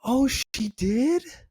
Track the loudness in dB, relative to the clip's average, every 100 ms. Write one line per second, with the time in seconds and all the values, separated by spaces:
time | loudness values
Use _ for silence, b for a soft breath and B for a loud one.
0 | 0 2 2 0 -6 -6 -6 -2 -2 2
1 | 2 0 -2 -20 -20